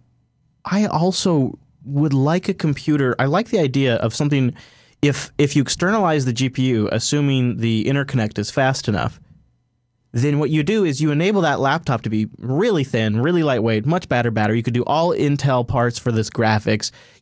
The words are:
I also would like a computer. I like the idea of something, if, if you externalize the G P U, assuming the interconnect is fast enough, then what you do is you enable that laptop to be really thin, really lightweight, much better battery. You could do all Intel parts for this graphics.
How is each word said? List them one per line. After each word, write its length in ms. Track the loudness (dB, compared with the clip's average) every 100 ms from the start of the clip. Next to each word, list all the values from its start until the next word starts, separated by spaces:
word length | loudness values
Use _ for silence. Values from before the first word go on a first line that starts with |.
| _ _ _ _ _ _ -4
I 200 | 0 0
also 720 | 0 0 0 0 2 0 -4 _ _ -6
would 280 | 0 2
like 360 | 2 2 0 -2
a 40 | -2
computer. 600 | -2 -2 0 0 0 0
I 60 | 0
like 240 | 0 0
the 100 | 0
idea 360 | 0 2 0 0
of 180 | -2 -2
something, 400 | 0 2 0 -2 -14 -20 _ _
if, 280 | -2 -2 -6 -2
if 180 | 0 2
you 60 |
externalize 640 | 0 0 0 2 2 0 0
the 80 |
G 160 | 0 -2
P 140 | 0 0
U, 200 | 0 0
assuming 680 | -2 0 0 2 2 0 0
the 280 | 0 0 0
interconnect 540 | -2 0 -2 -2 -2
is 100 | -4
fast 380 | 0 0 0 -2
enough, 320 | -2 -2 -6 -18 -20 _ _ _ _ _ _ _ -2
then 220 | 0 0
what 140 | 0
you 100 | 0
do 240 | 0 0 0
is 160 | 0
you 80 | 0
enable 320 | 0 0 2
that 180 | 0 0
laptop 440 | 0 0 -2 -4
to 60 | -2
be 180 | -2 -2 -6
really 460 | -4 0 0 0
thin, 360 | 0 0 0 0
really 220 | 0 2
lightweight, 420 | 2 0 0 0
much 240 | 0 -2 0
better 220 | 0 0
battery. 280 | 0 0 0
You 60 |
could 120 | 0 -2
do 80 | 0
all 240 | 0 0
Intel 580 | 0 0 0 0 0 0
parts 300 | 0 0 0
for 140 | -2
this 180 | 0 -2
graphics. 600 | 0 2 2 2 -2 -4 -12 -20 _